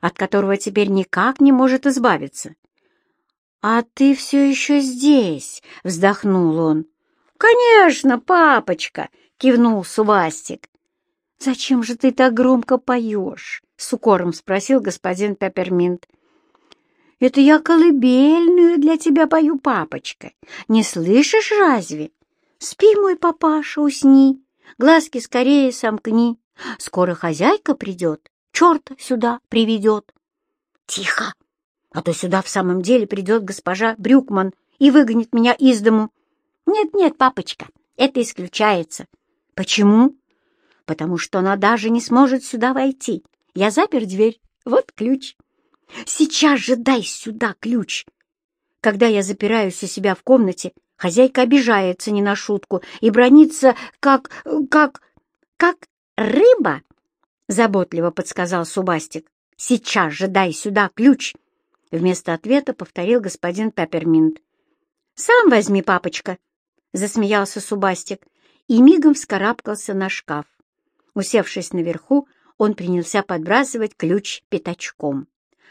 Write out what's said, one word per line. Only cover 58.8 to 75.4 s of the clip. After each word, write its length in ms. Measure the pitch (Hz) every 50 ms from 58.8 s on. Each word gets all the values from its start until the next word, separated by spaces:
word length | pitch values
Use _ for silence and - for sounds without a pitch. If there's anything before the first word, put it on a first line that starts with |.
| 185 180 175 156 156 - - 160 - _ _ _ _ _ _
«Сейчас 580 | _ - - 254 233 - - - 214 180 156 147
же 140 | 147 185 196
дай 240 | 190 196 190 180 156
сюда 380 | - - 214 196 208 202 180 -
ключ», 400 | - 226 277 277 - - - - - _ _ _ _ _ _ _ _ _ _
вместо 420 | - 165 170 185 180 175 - - 170
ответа 400 | 165 - 208 254 285 277 - 254
повторил 480 | - 185 - _ - 175 190 240 247
господин 500 | 202 190 - - - 175 175 190 220 220
Пепперминт. 680 | - - 170 160 - 165 156 165 160 160 160 160 156 - _ _ _ _ _ _ _ _ _ _ _ _ _ _ _
«Сам 360 | - - - 466 494 466 359
возьми, 320 | 247 220 208 202 202 196 330
папочка», 560 | - 190 180 - 185 - - - - 185 - _ _ _ _ _ _ _ _ _ _ _
засмеялся 680 | 190 196 208 - 233 214 202 214 208 202 190 - 214
Субастик 640 | 185 - 214 202 196 196 185 175 - - 196 - _ _ _ _ _ _ _ _ _ _
и 120 | 240 226
мигом 340 | 247 277 359 349 277 311 294
вскарабкался 800 | - - - 214 190 196 214 247 - - - 208 208 - - 202
на 140 | 190 190 196
шкаф. 380 | - - - - 151 147 147 - _ _ _ _ _ _ _ _ _ _ _ _ _
Усевшись 580 | 208 196 - - 220 180 - - 196 175 - -
наверху, 560 | 180 165 170 165 156 - _ 269 285 277 - _ _ _ _ _ _
он 160 | 214 214 208
принялся 480 | - 180 175 180 175 170 - - 208 -
подбрасывать 760 | - 185 170 160 175 202 247 277 254 - 233 220 208 -
ключ 460 | _ - 160 175 202 196 - - - _ _
пятачком. 800 | - 165 - - 175 - - - - _ - 147 139 135 135 - _ _